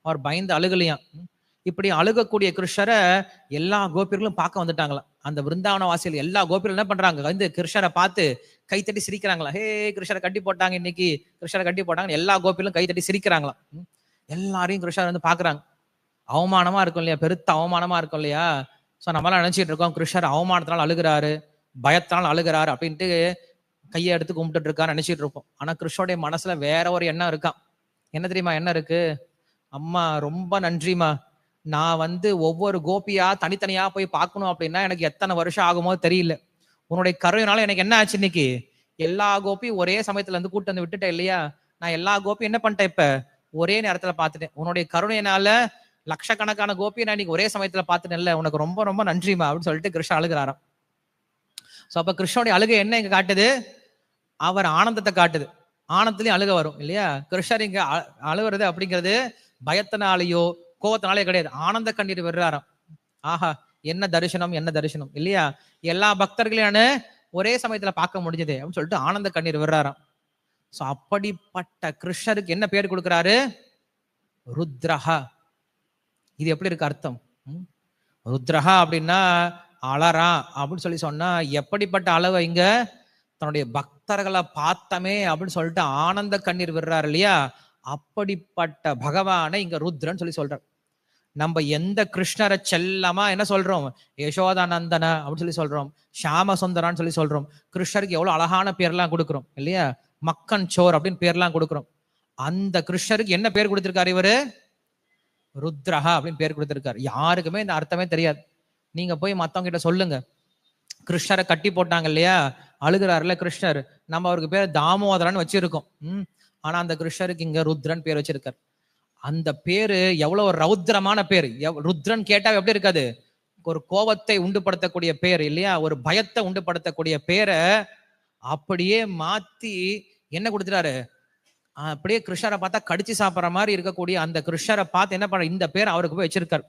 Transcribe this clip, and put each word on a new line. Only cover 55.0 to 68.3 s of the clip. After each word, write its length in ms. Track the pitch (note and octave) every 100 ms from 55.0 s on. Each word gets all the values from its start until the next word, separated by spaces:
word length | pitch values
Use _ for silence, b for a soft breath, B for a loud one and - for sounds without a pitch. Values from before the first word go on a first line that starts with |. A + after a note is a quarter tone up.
| G#3 F#3
காட்டுது. 260 | F3 D#3+ C#3 _ _ _ _
ஆனந்தத்திலயும் 480 | E3+ A3 G3 A3+ F#3
அழுக 140 | G3
வரும் 240 | F3+ D#3 C#3+
இல்லையா? 480 | D3 G3 F#3+ C#3 C#3+
கிருஷ்ணர் 300 | F#3 F3+ A3+
இங்க 320 | G#3+ F#3+ F3
அ-, 200 | E3 - _
அழுவுறது 500 | C#3+ E3+ A3 G3 G3+
அப்படிங்கிறது 560 | E3+ F#3 F3+ F3 A3 B3+ - b b C3
பயத்தினாலேயோ 1000 | F3 G3+ G#3+ G3+ F#3 F3+ E3+ E3+ E3+ - _
கோவத்தினாலே 440 | G#3 A3 G3+ G3+
கிடையாது, 240 | F#3 F#3 D#3
ஆனந்த 440 | C3 E3 G#3+ A3+
கண்ணீர் 320 | A3 G3 F#3
விடுறாராம். 400 | E3+ E3 E3+ D3+ - _ _ D#3 _ _
ஆஹா, 460 | D3+ E3 E3+ D3 _ _
என்ன 260 | D3 E3+ G3
தரிசனம், 460 | F3+ F3 F3+ F3
என்ன 180 | E3+ E3
தரிசனம் 400 | D#3 D3+ D3+ C#3
இல்லையா? 420 | C#3+ E3+ G3 D3+ D3 b b
எல்லா 340 | E3 E3+ G#3
பக்தர்களையான 840 | G3+ G3 - A3 A3 G#3 G#3 A#3 C#4 - b b
ஒரே 260 | F3 G3+ A#3+
சமயத்துல 320 | A#3+ A3 G3
பார்க்க 300 | - F3+ G3
முடிஞ்சது 360 | E3+